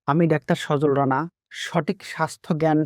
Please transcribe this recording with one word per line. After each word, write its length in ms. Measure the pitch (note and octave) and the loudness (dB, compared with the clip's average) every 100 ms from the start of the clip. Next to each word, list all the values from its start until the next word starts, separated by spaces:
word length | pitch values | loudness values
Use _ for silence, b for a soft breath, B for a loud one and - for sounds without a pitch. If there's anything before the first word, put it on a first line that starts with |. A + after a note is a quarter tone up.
| - | -2
আমি 200 | D#3 E3 | 2 2
ডাক্তার 280 | D3+ - E3 - | 2 0 -2 -2
সজল 280 | D3 D3+ | 0 2
রানা, 360 | C#3 C3+ C3+ E3+ - _ - | 2 2 0 -4 -10 _ -14
সঠিক 440 | - E3+ D3+ F#3+ - | -4 -2 -2 -4 -8
স্বাস্থ্য 520 | - D#3+ - - D3+ | -4 -4 -4 -6 0
জ্ঞান 280 | D#3 D3+ | 2 2